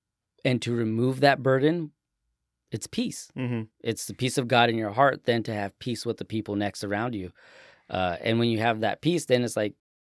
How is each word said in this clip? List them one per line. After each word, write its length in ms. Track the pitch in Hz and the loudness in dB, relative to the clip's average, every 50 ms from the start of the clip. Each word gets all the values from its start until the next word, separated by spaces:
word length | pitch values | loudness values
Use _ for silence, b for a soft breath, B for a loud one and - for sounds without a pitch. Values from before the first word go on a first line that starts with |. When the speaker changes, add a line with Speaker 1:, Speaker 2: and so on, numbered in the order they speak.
| _ _ _ _ _ _ _ _ - | _ _ _ _ _ _ _ _ 0
Speaker 1:
And 160 | 135 127 120 - | 0 0 0 0
to 100 | 117 120 | -2 -2
remove 440 | 117 117 110 110 113 120 131 131 131 | 0 0 0 0 2 0 0 2 4
that 240 | 139 139 135 127 123 | 4 4 4 4 2
burden, 480 | 135 131 131 135 151 165 175 160 147 - _ _ _ _ _ _ _ _ _ _ _ _ _ _ _ | 2 2 4 4 2 2 2 -2 -6 -10 _ _ _ _ _ _ _ _ _ _ _ _ _ _ _
it's 160 | - 113 - - | -10 -10 -10 -6
peace. 420 | - - 254 202 139 - - - _ | -4 -4 -4 -4 -6 -8 -14 -14 _
Speaker 2:
Mm-hmm. 280 | 135 131 120 120 113 110 - _ _ - | -6 -4 -4 -4 -4 -6 -8 _ _ -6
Speaker 1:
It's 220 | 117 113 - - | -4 -4 -4 -6
the 80 | - 101 | -10 -6
peace 240 | - 123 127 - - | -4 -2 -2 0 -2
of 100 | 127 117 | 0 2
God 220 | 127 120 120 120 | 4 4 4 4
in 80 | 113 117 | 4 0
your 140 | 110 104 | -2 -2
heart, 340 | 101 117 139 139 127 - - | 2 4 4 4 4 2 0
then 180 | - 117 117 107 | 0 0 2 0
to 100 | 113 110 | -2 -4
have 240 | 104 101 98 - _ | -4 -4 -6 -8 _
peace 260 | - 131 117 - - | -8 -6 -6 -4 -4
with 120 | 120 110 - | -6 -6 -6
the 80 | - | -6
people 300 | - - 113 107 - 104 | -6 -6 -6 -4 -4 -2
next 280 | 101 104 101 - - - | -2 -2 -2 -4 -6 -6
around 280 | 101 101 101 113 127 120 | -4 -2 -2 -2 -4 -4
you. 160 | 101 92 87 - b b b b b b b b b b - | -6 -8 -10 -12 b b b b b b b b b b -6
Uh, 260 | - 92 92 90 85 - | -2 0 0 0 -2 -2
and 180 | - - 113 117 | 0 0 2 2
when 80 | 117 117 | 2 2
you 100 | 113 107 | 2 2
have 200 | 110 117 113 110 | 2 0 0 2
that 200 | 110 104 101 - | 0 -2 -2 -2
peace, 240 | - 156 175 165 - | 0 0 0 0 2
then 180 | - 127 123 123 | 2 2 2 2
it's 140 | 117 - - | 0 0 0
like 160 | 107 104 - - _ _ _ _ _ | -2 -2 -4 -8 _ _ _ _ _